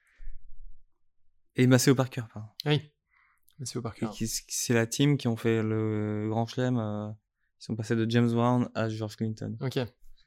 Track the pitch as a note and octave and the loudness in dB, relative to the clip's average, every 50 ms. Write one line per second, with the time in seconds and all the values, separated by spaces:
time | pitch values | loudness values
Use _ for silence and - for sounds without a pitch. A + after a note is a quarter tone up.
0 | _ _ _ - - - - - - - - - - - - - - _ _ _ | _ _ _ -10 -8 -6 -6 -6 -8 -8 -10 -10 -10 -10 -12 -14 -16 _ _ _
1 | _ _ _ _ _ _ _ _ _ _ - - B2+ B2 C3 B2 - D3 C3+ B2 | _ _ _ _ _ _ _ _ _ _ 2 4 6 8 8 6 8 6 4 4
2 | C3+ B2+ - - A#2 - - G#2+ G#2+ G#2+ _ - - D3+ D3+ D3 D3+ - _ _ | 2 -2 -2 -8 -10 -10 -12 -16 -16 -16 _ -6 0 0 0 0 0 -4 _ _
3 | _ _ _ _ _ _ _ _ _ _ _ - C#3 A#2 - B2+ A2+ A2+ G#2 - | _ _ _ _ _ _ _ _ _ _ _ -14 -12 -8 -8 -8 -8 -8 -8 -6
4 | - A2 G2+ - A2 A2 - - - - - - - - B2 A#2 A2+ A2+ - - | -8 -8 -6 -6 -6 -4 -6 -6 -8 -6 -6 -4 0 2 2 2 2 2 2 2
5 | C#3 D3 D3 C3+ - B2 A2+ A2+ - A#2 A2+ A2+ A2 G#2+ A2 A2 A2 A2 G#2+ G#2+ | 4 4 4 2 2 -2 -2 0 2 2 2 2 2 0 0 0 0 0 0 -2
6 | G#2 G#2+ G#2+ G#2+ G#2+ G#2+ G#2+ A2+ A#2 A2+ - - B2+ B2+ B2+ A#2+ A2 G#2+ G#2 G#2 | -2 -2 -4 -4 -2 -2 -2 -2 -2 -4 -2 -2 -2 0 0 0 -2 -4 -4 -6
7 | G#2 G#2 G#2+ - _ _ _ _ _ _ _ _ - - A2 A2 A2+ - B2 A2+ | -8 -8 -12 -14 _ _ _ _ _ _ _ _ -10 -8 -6 -6 -2 -2 0 0
8 | A2+ A2+ A#2 A#2+ A#2+ A#2+ A#2 A#2 A#2 B2 B2 B2 B2 - - - A2 A2+ A2 A2 | 0 2 4 4 4 4 4 2 2 4 4 2 2 0 -2 -4 -2 -2 -2 -4
9 | A2 G#2+ - - A2+ A2 A2 G#2+ G#2+ G#2+ G#2+ A2+ C#3 C3 - C#3 B2 A2 _ _ | -6 -8 -6 -6 -6 -6 -6 -6 -8 -10 -8 -6 -6 -4 -2 -2 -4 -4 _ _
10 | - - - - _ | -20 -20 -20 -20 _